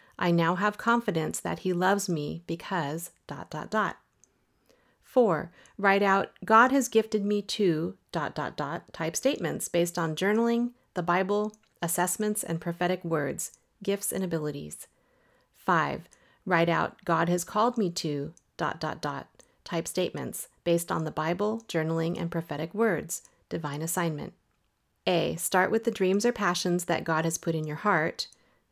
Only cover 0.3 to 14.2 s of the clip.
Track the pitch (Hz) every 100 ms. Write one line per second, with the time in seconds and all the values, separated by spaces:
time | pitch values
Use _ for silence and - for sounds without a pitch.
0.3 | 170 165 180 208 208 - 233 233 170 156
1.3 | 170 175 165 185 175 180 202 196 165 147
2.3 | 160 - 170 - 185 143 160 170 - -
3.3 | 143 - 156 - 214 196 - _ _ _
4.3 | _ _ _ _ _ _ _ _ - 226
5.3 | 156 165 - - - 202 196 202 196 -
6.3 | - - 220 254 277 254 220 220 214 202
7.3 | 208 202 - 196 156 170 - _ 170 151
8.3 | - 135 - 143 165 - - 160 170 269
9.3 | - 156 147 - 170 175 170 160 151 196
10.3 | 214 233 233 240 - _ - 170 175 190
11.3 | 208 214 - _ _ 170 180 175 - 214
12.3 | 214 - 165 175 170 180 180 175 160 143
13.3 | - - - _ _ 196 202 - -